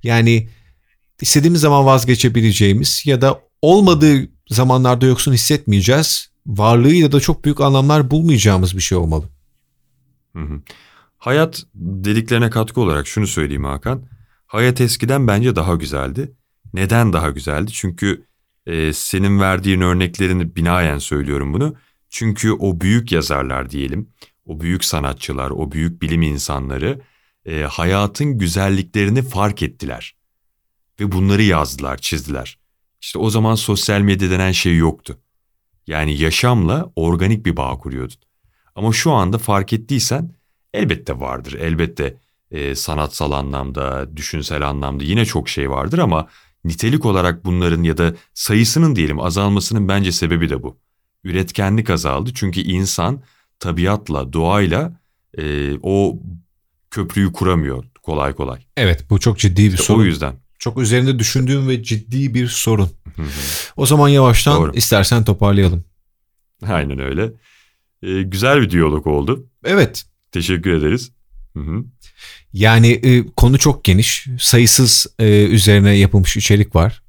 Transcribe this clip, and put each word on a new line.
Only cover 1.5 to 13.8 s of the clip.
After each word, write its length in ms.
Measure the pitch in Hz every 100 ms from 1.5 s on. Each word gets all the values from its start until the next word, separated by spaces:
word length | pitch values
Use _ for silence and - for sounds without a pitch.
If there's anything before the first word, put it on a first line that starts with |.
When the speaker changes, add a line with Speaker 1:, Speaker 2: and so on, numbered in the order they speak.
| 170
Speaker 1:
zaman 260 | 147 143 135
vazgeçebileceğimiz 1160 | 131 120 120 127 117 110 98 104 98 139 - 147
ya 140 | 131
da 200 | 135 135 _ _
olmadığı 680 | 151 190 190 165 151 139 - _ _
zamanlarda 580 | 110 127 127 127 123 131
yoksun 260 | 127 -
hissetmeyeceğiz. 960 | 123 - 147 - 101 92 135 156 - - _ -
Varlığıyla 680 | 104 214 165 127 175 151
da 80 | 143
çok 240 | 135 160
büyük 160 | 147 143
anlamlar 500 | 139 135 139 151 131
bulmayacağımız 680 | 147 165 131 104 95 92 92
bir 60 |
şey 160 | - 90
olmalı. 260 | 82 78 76 _ _ _ _ _ _ _ _ _ _ 85
Speaker 2:
Hı 60 |
hı. 180 | 78 71 - - _ _ _ _
Hayat 460 | - 139 160 - -
dediklerine 760 | - 85 95 98 107 113 117 117
katkı 300 | 113 110 -
olarak 260 | 104 73 69
şunu 200 | - 104
söyleyeyim 380 | - 73 69
Hakan. 380 | 69 71